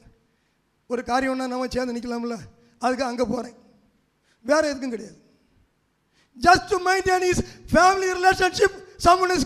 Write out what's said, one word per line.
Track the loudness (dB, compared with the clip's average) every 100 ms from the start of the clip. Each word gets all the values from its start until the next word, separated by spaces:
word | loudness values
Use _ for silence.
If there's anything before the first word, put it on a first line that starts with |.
| -20 _ _ _ _ _ _ _ -8
ஒரு | -6 -2
காரியம்னா | -2 0 -2 -4
நம்ம | -6 -4 -4
சேர்ந்து | -4 -6
நிக்கலாம்ல, | -6 -6 -6 -8 -12 -20 _ _ -4
அதுக்கு | -2 -4
அங்க | -4 -4
போறேன், | -4 -8 -16 _ _ _ _ _ _ _ _ 0
வேற | 0 0
எதுக்கும் | -4 -8 -10
கிடையாது. | -12 -20 _ _ _ _ _ _ _ _ _ _ _ 0
Just | 4 4 4
to | -2 0
maintain | 0 2 0 0
his | -2 -4 -10 0 4
family | 4 4 -2 0
relationship, | 2 2 0 2 0 0 -20 0 4
someone | 4 2
is | 2